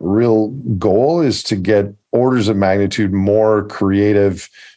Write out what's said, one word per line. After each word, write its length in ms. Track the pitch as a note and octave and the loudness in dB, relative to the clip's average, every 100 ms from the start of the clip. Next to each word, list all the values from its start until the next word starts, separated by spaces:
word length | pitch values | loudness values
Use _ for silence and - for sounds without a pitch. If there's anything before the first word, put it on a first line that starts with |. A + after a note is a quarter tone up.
real 480 | E2+ G#2 A#2+ A2 G#2+ C3+ B2+ G2 | -2 0 2 2 0 -4 -6 -2
goal, 420 | G#2 G2 C3+ E3+ | 0 2 2 0
is 220 | D3 G#2 | 0 -2
to 120 | - G2+ | -4 -4
get 360 | F2+ G#2 G2+ - _ | 0 0 0 -8 _
orders 360 | A#2 B2+ B2+ G#2 | 0 2 0 0
of 80 | G2 | 0
magnitude 560 | F#2+ G2 G2 - G2+ | 0 0 -2 -2 -2
more 540 | G2 G2 G#2 A2 G#2+ G#2 | 0 2 2 2 0 -2
creative, 800 | - G2 G2 G#2 G2+ G2+ F2 - - - | -4 0 2 2 2 0 -2 -12 -20 -20